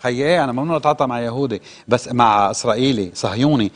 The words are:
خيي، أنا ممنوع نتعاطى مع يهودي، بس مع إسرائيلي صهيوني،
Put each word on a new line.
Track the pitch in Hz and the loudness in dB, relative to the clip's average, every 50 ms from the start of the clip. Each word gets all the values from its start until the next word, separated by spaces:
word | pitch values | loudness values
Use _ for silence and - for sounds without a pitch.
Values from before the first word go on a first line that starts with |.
| - | -4
خيي، | 127 123 123 139 156 175 175 147 | -4 -2 0 0 0 2 2 0
أنا | 135 | 0
ممنوع | 120 127 143 165 165 | -2 -4 -4 -2 -2
نتعاطى | 151 127 151 147 - 151 | 0 0 0 0 2 0
مع | 127 120 120 | -2 -2 -4
يهودي، | 120 117 113 131 139 127 110 95 - - - - - | -4 -4 -4 -4 -4 -4 -4 -6 -10 -12 -20 -14 -4
بس | - 117 120 - | -2 -2 -2 -2
مع | - 120 123 120 110 104 104 101 98 | -2 2 4 4 6 6 4 2 2
إسرائيلي | 110 - - 120 107 113 127 139 131 107 95 87 - | 0 -2 -2 -2 0 2 2 0 0 0 -2 -6 -6
صهيوني، | - - 104 92 110 131 147 151 127 107 92 - | -6 -6 -4 -2 0 0 2 2 2 0 -2 -4